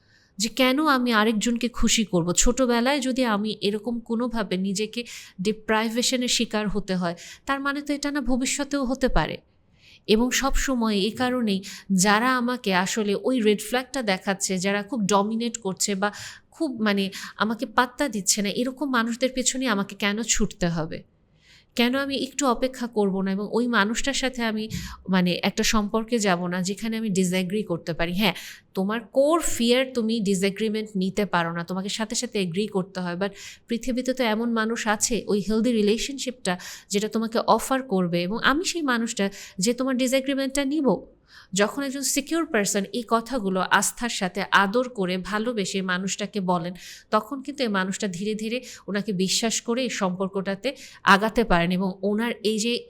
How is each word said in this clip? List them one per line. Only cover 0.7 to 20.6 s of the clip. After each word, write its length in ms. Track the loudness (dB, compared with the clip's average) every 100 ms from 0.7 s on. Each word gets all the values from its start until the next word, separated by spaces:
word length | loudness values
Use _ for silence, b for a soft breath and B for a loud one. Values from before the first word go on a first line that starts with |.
| 4 4
আমি 260 | 4 4
আরেকজনকে 540 | 4 4 2 2 0 -2
খুশি 380 | 2 2 4 2
করব? 280 | 2 2
ছোটবেলায় 680 | 2 2 4 2 2 2 0
যদি 260 | 0 0 0
আমি 320 | 0 -2 -4
এরকম 380 | -2 -2 -4 -6
কোনোভাবে 580 | -4 -4 -2 -4 -4 -2
নিজেকে 460 | -2 -2 -4 -8 -12 B B B
ডিপ্রাইভেশনের 840 | -2 -2 0 0 0 0 0 0 0
শিকার 420 | 0 0 0 0
হতে 260 | -2 -2 -2
হয়, 200 | -2 -4 B B -4
তার 140 | -2
মানে 220 | -2 -2
তো 120 | -2
এটা 180 | -2 -2
না 100 | -2
ভবিষ্যতেও 640 | 2 2 2 -2 -2 -2 0
হতে 220 | 0 2
পারে।" 300 | 4 2 -4 _ _ _ b b b 4
এবং 240 | 4 4
সব 240 | 2 2 2
সময় 400 | 2 2 2 2
এই 160 | 0
কারণেই 500 | 0 0 0 2 0 -2 B B
যারা 440 | 2 6 4 4 2
আমাকে 360 | 0 -2 0
আসলে 420 | 2 2 0 0 0
ওই 180 | 0 2
রেড 200 | 4 2
ফ্ল্যাগটা 400 | 0 -4 -2 -2
দেখাচ্ছে, 560 | 0 0 0 -2 -2 -2
যারা 260 | 0 -2
খুব 220 | -2 -2 2
ডমিনেট 520 | 4 2 0 -4 -4
করছে 380 | -6 -4 -2 0
বা 160 | -2 -4 B B _
খুব 300 | -6 -4 -2
মানে 280 | 0 0 -2 B -10 B
আমাকে 280 | -4 -2 -2
পাত্তা 440 | 0 0 0 -2
দিচ্ছে 320 | -2 0 0
না, 80 | 0
এরকম 400 | -2 -4 -4 -2
মানুষদের 400 | 0 0 0 -2
পেছনে 340 | 0 -2 0 0
আমাকে 280 | 0 -2 -2
কেন 280 | -2 -2
ছুটতে 440 | 0 0 0 0